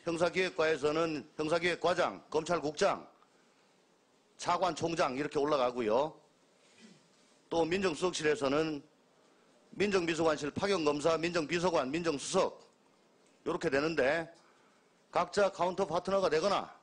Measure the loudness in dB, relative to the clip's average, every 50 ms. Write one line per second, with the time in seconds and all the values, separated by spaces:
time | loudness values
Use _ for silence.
0 | -6 -6 -2 0 0 0 2 0 -2 -2 0 0 2 2 2 0 0 0 0 2
1 | 0 0 -2 -4 -8 -10 -8 -6 -2 0 0 0 0 0 -2 0 0 0 2 2
2 | 0 0 -2 -6 -12 -4 -4 -4 -2 0 -2 -2 -2 -4 -2 2 2 2 2 0
3 | -6 -16 -20 _ _ _ _ _ _ _ _ _ _ _ _ _ _ _ _ _
4 | _ _ _ _ _ _ _ -10 -4 -2 0 0 0 -2 -2 -2 -4 -4 0 0
5 | 0 -2 0 -4 -6 -4 -2 -2 0 2 2 2 2 0 0 0 0 2 2 2
6 | 2 0 -4 -12 _ _ _ _ _ _ _ _ _ _ -20 -20 -20 -20 -20 -20
7 | _ _ _ _ _ _ _ _ _ -4 0 0 0 2 0 0 0 0 -2 0
8 | -2 -2 -2 0 0 0 2 2 2 2 2 2 0 0 -2 -6 -10 -16 _ _
9 | _ _ _ _ _ _ _ _ _ _ _ _ _ -14 -4 -2 -2 2 2 0
10 | 2 0 0 2 2 2 2 2 -2 -6 -4 -2 0 0 0 2 2 2 0 2
11 | 2 2 2 2 0 -2 -2 -2 -2 -2 -2 0 0 2 2 2 0 0 -2 -2
12 | -2 -2 -2 -4 -4 -2 0 0 0 0 -2 -8 -20 -20 _ _ _ _ _ _
13 | _ _ _ _ _ _ _ _ -6 -6 -4 -2 -2 0 2 2 0 0 0 2
14 | 2 2 2 0 -2 -6 -12 -20 -20 -20 _ _ _ _ _ _ _ _ _ _
15 | _ _ -2 -2 -2 0 2 2 2 2 2 0 -2 -2 0 -2 -2 0 -2 -2
16 | -2 0 0 2 2 2 2 2 2 2 0 0 -2 -6 -12 -20